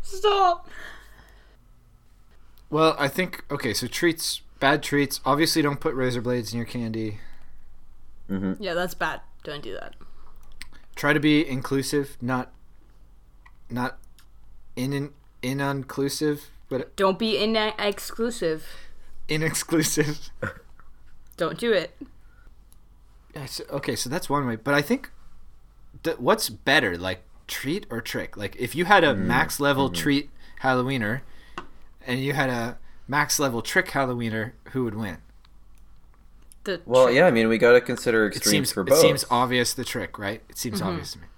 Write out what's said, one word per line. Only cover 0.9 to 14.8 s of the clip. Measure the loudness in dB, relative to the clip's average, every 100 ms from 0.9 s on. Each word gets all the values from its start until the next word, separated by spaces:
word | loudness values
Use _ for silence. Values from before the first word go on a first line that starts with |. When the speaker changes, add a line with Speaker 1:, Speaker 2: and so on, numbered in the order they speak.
| -14 -18 -20 -20 -20 -20 -20 -20 -20 -20 -20 -20 -20 -20 -20 -20 -20 -4
Speaker 2:
Well, | 4 4 4
I | 0
think, | 0 -4 -4 -8
okay, | -4 -2
so | -2 -2
treats, | 0 2 2 -4 -6 -10 2
bad | 4 4
treats. | 2 2 2 0 0
Obviously, | 2 2 2
don't | 2 0
put | -2
razor | 0 0 0
blades | 0 -2 -2
in | -6
your | -4
candy. | -4 -4 -4 -4 -6 -8 -10 -10 -10 -12 -14 -14 -14 -14 -14 -6
Speaker 3:
Mm-hmm. | -2 -2 -2
Speaker 1:
Yeah, | -4
that's | -2 -4
bad. | -2 -4 -6 -12 -14
Don't | -12 -10
do | -10
that. | -10 -12 -12 -12 -12 -12 -12 -12 -12 -12 -12 -14 -4
Speaker 2:
Try | 2
to | 4
be | 6 4 4
inclusive, | -2 -2 -2 0 -2 -2 -6
not, | -4 -2 -4 -12 -20 -20 -20 -20 -20 -20 -20 -20 -20 -20 -10
not | -6 -6 -6 -18 -20 -20 -20 -18 -16 -14
in, | -6